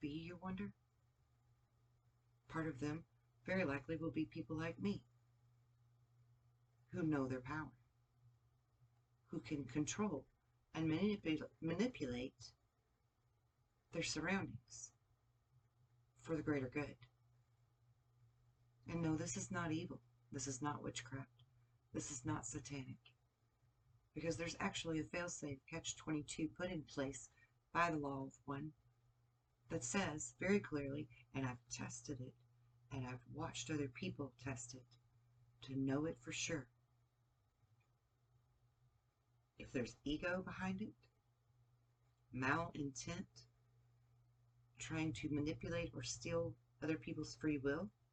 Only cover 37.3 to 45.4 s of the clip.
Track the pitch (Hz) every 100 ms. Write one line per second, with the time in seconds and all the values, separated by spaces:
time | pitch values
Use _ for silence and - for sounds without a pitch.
37.3 | _ _ _ - - _ _ _ _ _
38.3 | - _ _ _ _ - _ _ _ _
39.3 | _ _ - 107 135 113 - 139 151 175
40.3 | 185 180 - 190 190 220 - - _ _
41.3 | _ _ _ _ _ _ _ _ _ _
42.3 | 123 131 156 170 - 139 135 - 175 -
43.3 | - - _ _ - - _ _ - _
44.3 | _ _ _ - - - 160 160 - -
45.3 | 147